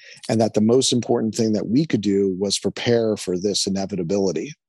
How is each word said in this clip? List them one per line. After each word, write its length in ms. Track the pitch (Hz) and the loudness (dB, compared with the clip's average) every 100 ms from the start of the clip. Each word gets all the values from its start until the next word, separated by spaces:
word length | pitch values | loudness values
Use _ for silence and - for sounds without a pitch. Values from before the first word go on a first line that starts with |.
| - - - | -20 -12 -2
and 140 | 113 | 0
that 140 | 110 107 | 2 2
the 60 | |
most 300 | 107 131 127 | 4 4 2
important 440 | 123 - 120 110 110 | 0 0 0 -2 0
thing 180 | 110 | 0
that 140 | 104 - | 0 0
we 180 | 127 160 | 0 2
could 160 | 120 | 0
do 340 | 101 98 98 92 | 2 2 0 0
was 180 | 101 - | -2 -2
prepare 580 | 101 - 120 117 110 104 | -4 -2 0 2 2 -2
for 220 | - 90 | -2 -2
this 300 | 101 92 101 | -2 -2 -2
inevitability. 840 | 98 95 92 85 101 95 80 143 - | -2 -4 -4 -2 0 0 -2 -6 -12